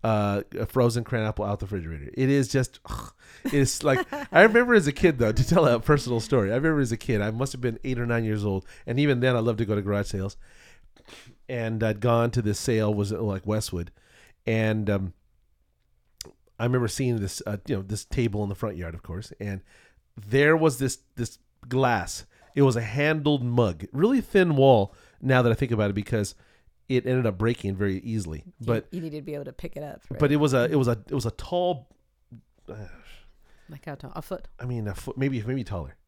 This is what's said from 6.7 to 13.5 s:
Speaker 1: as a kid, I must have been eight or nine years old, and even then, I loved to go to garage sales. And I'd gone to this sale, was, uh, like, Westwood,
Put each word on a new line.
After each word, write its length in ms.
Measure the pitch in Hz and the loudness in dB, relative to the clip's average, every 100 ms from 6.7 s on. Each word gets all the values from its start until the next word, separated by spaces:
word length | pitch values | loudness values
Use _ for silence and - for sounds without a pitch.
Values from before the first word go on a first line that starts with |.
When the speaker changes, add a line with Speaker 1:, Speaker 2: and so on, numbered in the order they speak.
| 156 | 0
Speaker 1:
as 100 | 127 | 0
a 60 | 113 | -2
kid, 240 | - 110 | -2 0
I 100 | 104 | 0
must 220 | 110 131 | -2 -6
have 80 | 127 | -4
been 180 | 123 113 - | -6 -4 -6
eight 120 | 123 | -4
or 60 | 120 | 0
nine 200 | 117 113 | 0 0
years 180 | 107 | -2
old, 220 | 104 95 - - - | -2 -2 -6 -16 -6
and 140 | 120 | 0
even 220 | 147 127 | 2 2
then, 160 | 127 123 | 2 2
I 20 | |
loved 200 | 113 110 | 0 -2
to 60 | 107 | -2
go 100 | 104 | -2
to 60 | |
garage 260 | 98 101 101 | 0 -2 -2
sales. 280 | 104 95 - - - - - - _ - - - - - | -4 -6 -10 -20 -20 -20 -20 -20 _ -20 -20 -20 -20 -8
And 360 | 123 113 113 | -6 -4 -2
I'd 160 | 110 104 | -2 0
gone 300 | 120 117 117 | 2 4 4
to 120 | 120 | 2
this 160 | 107 101 | 0 -2
sale, 340 | - 113 107 | 0 2 2
was, 180 | 104 101 | 0 0
uh, 80 | 107 | -2
like, 220 | 107 95 | -2 -4
Westwood, 420 | 101 | -2